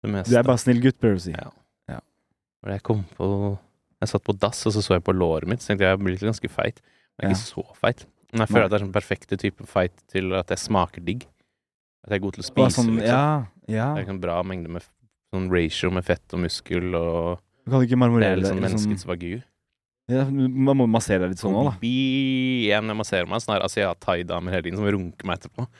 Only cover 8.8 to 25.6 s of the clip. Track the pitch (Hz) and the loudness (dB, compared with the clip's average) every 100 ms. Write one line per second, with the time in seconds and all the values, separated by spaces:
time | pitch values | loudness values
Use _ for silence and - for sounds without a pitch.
8.8 | 98 101 - 98 - 95 101 - - 95 | 0 -4 -2 -8 -4 -4 -4 -6 -4 0
9.8 | 90 _ _ 95 92 92 87 - - 104 | 0 _ _ -4 0 -2 -2 -6 0 0
10.8 | 85 - 85 120 - _ _ _ _ _ | 0 -4 -8 -8 -10 _ _ _ _ _
11.8 | _ _ - 101 98 92 - - 131 123 | _ _ -4 -4 -4 -8 -2 4 4 6
12.8 | 117 113 110 127 147 151 104 _ - 110 | 2 2 2 2 2 0 -4 _ -6 -2
13.8 | 127 147 95 98 87 85 92 92 82 85 | -2 -4 -6 -6 -2 -2 -2 -6 -8 -10
14.8 | - _ _ _ _ 92 92 90 82 - | -12 _ _ _ _ -4 2 2 2 0
15.8 | 90 92 87 87 _ 87 85 - - 87 | -2 -2 0 -2 _ -4 -4 -6 -4 -4
16.8 | 90 87 85 85 85 87 _ _ - 131 | -2 -2 -2 -2 -2 -6 _ _ 0 2
17.8 | 123 127 123 117 101 95 95 95 95 107 | 4 4 4 4 4 2 0 0 -2 0
18.8 | 104 98 90 87 87 107 - _ _ _ | -2 -4 -6 -8 -6 -8 -12 _ _ _
19.8 | _ _ - 127 135 139 131 131 135 135 | _ _ -2 0 0 2 0 4 4 4
20.8 | 120 113 113 95 90 92 101 98 139 95 | 4 2 2 0 0 -2 -2 0 0 -2
21.8 | 117 127 135 135 135 131 127 127 107 104 | -2 0 0 0 0 0 0 0 2 2
22.8 | 110 107 107 95 87 107 - 101 95 - | 0 -4 -2 -2 0 -4 0 0 0 0
23.8 | 98 85 - 87 87 87 90 92 85 95 | -2 -2 -2 -2 -2 -6 -2 -4 -4 -2
24.8 | 101 101 90 - 95 87 - - | 0 0 -4 -8 -6 -6 -6 -10